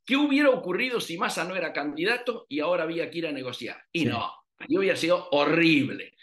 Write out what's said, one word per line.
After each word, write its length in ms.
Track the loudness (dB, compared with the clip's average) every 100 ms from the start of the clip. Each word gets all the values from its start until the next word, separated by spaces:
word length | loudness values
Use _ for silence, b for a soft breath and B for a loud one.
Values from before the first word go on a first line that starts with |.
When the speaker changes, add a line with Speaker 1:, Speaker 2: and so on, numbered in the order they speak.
| -2
Speaker 1:
¿Qué 100 | 2
hubiera 340 | 4 4 4
ocurrido 500 | 4 0 -2 -2 -4
si 180 | -4 -4
Massa 260 | -2 -2
no 120 | -4 -4
era 180 | -4
candidato 720 | -4 -4 -2 -2 -2 -4 -6 -6
y 120 | -4
ahora 220 | 0 0
había 260 | -2 -4 -6
que 80 | -6
ir 80 | -6
a 40 |
negociar? 520 | -6 -8 -10 -10 -12 _
Y 100 | -2
Speaker 2:
Sí. 40 | 0
Speaker 1:
no, 260 | 0 -4 -10 _ -12
ahí 200 | -2 0
hubiera 180 | 2 2
sido 320 | 2 0 2
horrible. 840 | 2 4 4 6 6 2 -4 -12 _